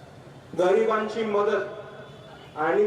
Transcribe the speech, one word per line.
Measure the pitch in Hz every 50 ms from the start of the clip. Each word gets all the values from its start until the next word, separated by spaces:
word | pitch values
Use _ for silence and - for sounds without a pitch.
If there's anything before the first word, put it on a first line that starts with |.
| - - - - - - - - - - - 160
गरिबांची | 180 180 202 226 220 220 208 208 214 214 - 233 220
मदत | 214 202 202 208 214 202 - - - - - - - - - - - - - - - - - - - - 151
आणि | 156 165 175 208 208